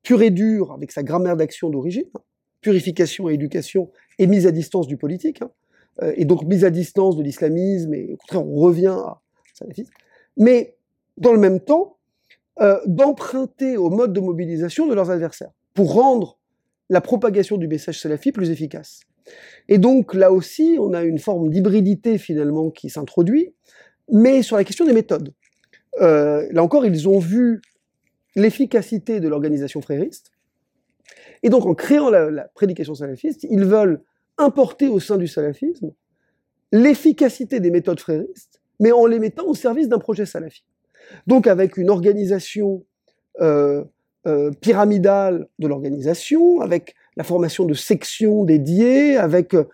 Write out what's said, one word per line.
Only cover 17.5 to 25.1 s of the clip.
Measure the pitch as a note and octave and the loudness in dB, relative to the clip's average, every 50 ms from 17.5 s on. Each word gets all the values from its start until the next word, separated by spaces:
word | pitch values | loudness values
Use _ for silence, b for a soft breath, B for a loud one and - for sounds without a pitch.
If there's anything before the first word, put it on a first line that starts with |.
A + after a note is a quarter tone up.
| G#3 | -4
du | F#3 E3 | -6 -4
message | D3+ D#3 D3 - F3 D3+ - | -6 -6 -8 -8 -12 -12 -10
salafi | - D#3 D3+ D3 - C#4 | -6 -8 -8 -4 -4 -6
plus | - G3+ F3+ E3 | -4 -2 -4 -4
efficace. | D#3+ C3+ D#3 C#3 - D#3+ D#3 - - - _ _ _ _ B B B B B B B B B - | -4 -6 -8 -12 -12 -16 -18 -20 -20 -20 _ _ _ _ B B B B B B B B B 2
Et | G#3 F#3+ | 4 4
donc, | F#3+ B3 C4+ C4 F#3 - F#3 | 6 6 4 4 2 0 0
là | F#3+ F#3+ F#3 | 2 4 4
aussi, | F#3 F#3 - - - - D#4 E4 E4 C4 | 4 2 0 -4 -2 0 2 2 2 0
on | G3+ G3 F3 | 0 -2 -2
a | E3+ E3+ | -2 -2
une | E3 D#3+ D3 | -2 -4 -4
forme | - A3 F#3+ E3+ E3 D#3 | -4 -4 -4 -2 -2 -2
d'hybridité, | D#3 G3 F#3 G#3 G3 A3 F#3 G3+ G3 - - A#3 A3 - | 0 0 2 2 2 2 2 2 0 0 -2 -2 -2 -2
finalement, | - - D#3 D3+ D3 D3 D3+ D#3 D#3+ D#3 | -4 -6 -4 -4 -2 -2 -2 -2 -4 -4
qui | D#3 - - D#3+ | -6 -10 -16 -12
s'introduit, | - D#3 C#3 - - F#3+ E3+ F#3+ C4 D#4 F4+ - _ _ b b b b b b b b _ - | -12 -12 -12 -6 -2 -2 -2 0 0 -2 -2 -4 _ _ b b b b b b b b _ 0
mais | A#3 G#3 A#3 C4 C4+ C4 A3 | 2 4 6 6 4 2 0
sur | - A3+ | 0 0
la | G3+ G3 | -2 -2
question | - G3 - E4+ | -2 -2 -2 2
des | D4+ A#3 | 2 2
méthodes. | A3 A3 - | 2 2 0